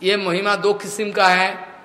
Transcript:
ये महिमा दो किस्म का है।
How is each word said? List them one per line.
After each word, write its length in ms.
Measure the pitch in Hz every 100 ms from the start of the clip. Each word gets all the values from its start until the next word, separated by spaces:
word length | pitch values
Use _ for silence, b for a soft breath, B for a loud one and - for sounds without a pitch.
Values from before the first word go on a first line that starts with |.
ये 160 | 185 202
महिमा 380 | 190 175 202 202
दो 180 | 196
किस्म 380 | 202 190 - 208
का 160 | 208 190
है। 400 | 180 190 - - -